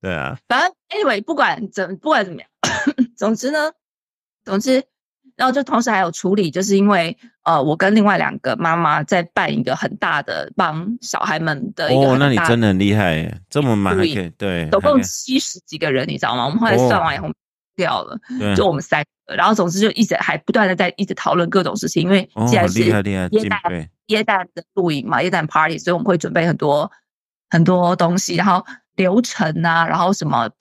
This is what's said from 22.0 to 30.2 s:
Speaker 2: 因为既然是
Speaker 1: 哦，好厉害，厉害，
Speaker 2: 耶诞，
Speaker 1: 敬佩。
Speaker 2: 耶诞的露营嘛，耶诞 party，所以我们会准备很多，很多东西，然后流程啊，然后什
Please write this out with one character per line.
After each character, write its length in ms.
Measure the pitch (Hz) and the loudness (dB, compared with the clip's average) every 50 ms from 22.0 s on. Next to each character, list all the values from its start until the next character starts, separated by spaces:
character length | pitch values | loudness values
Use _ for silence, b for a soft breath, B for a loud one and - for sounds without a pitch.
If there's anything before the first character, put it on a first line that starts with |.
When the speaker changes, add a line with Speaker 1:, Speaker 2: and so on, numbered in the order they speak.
| 156 | 2
Speaker 2:
因 40 | 175 | 4
为 200 | 196 190 185 - _ 107 107 123 | 2 2 2 -2 _ -2 2 2
既 80 | 123 | 4
然 120 | 98 87 90 | 4 2 2
是 120 | 92 113 117 110 | 2 2 2 4
Speaker 1:
哦， 40 | 104 | 2
好 60 | 104 | 2
厉 160 | 95 101 98 | 0 0 -2
害， 120 | 95 90 87 | -2 -2 0
厉 120 | 139 214 | 0 0
害， 20 | |
Speaker 2:
耶 60 | 220 104 | 0 0
诞， 120 | 208 202 | -4 -2
Speaker 1:
敬 80 | - 175 | -4 -4
佩。 200 | 90 85 156 - _ _ _ | -4 -4 -8 -10 _ _ _
Speaker 2:
耶 180 | - 214 214 214 | -2 -2 0 2
诞 240 | 226 208 185 180 - _ | 0 0 0 -2 -6 _
的 100 | - - _ _ | -18 -18 _ _
露 160 | 202 185 175 | -2 0 0
营 160 | 151 143 120 107 | 0 -2 -2 -2
嘛， 140 | 120 120 | -2 0
耶 60 | 151 185 | 0 0
诞 180 | 196 175 156 | 0 -2 -2
party， 300 | 147 - 160 156 160 165 156 | 0 0 0 0 0 -2 -4
所 120 | - 175 | -2 -2
以 20 | |
我 60 | 175 165 | -2 0
们 80 | - | 0
会 100 | - 180 | 0 0
准 160 | 165 - - | 0 0 -2
备 140 | - 170 165 | -2 0 0
很 100 | 170 160 | 0 0
多， 340 | - - 147 143 147 160 202 b b b _ _ _ _ _ _ _ _ _ | 0 0 0 0 0 0 -4 b b b _ _ _ _ _ _ _ _ _
很 120 | - 170 | 2 4
多 320 | 170 151 180 175 180 175 185 | 4 6 4 4 4 2 2
东 200 | 180 180 170 175 | 2 2 0 0
西， 200 | 185 - - 175 | -2 -4 -4 -4
然 100 | 165 185 | 0 2
后 180 | 202 180 185 B B B B B _ _ | 2 2 0 B B B B B _ _
流 260 | - 190 180 185 233 | 0 0 2 2 2
程 280 | 240 - - - 165 160 156 165 165 | 0 -2 -4 -4 -2 -2 -2 0 0
啊， 200 | 170 165 165 165 | 2 2 2 2
然 120 | 165 156 180 | 0 0 0
后 140 | 175 185 | 2 0
什 140 | 202 - | 0 0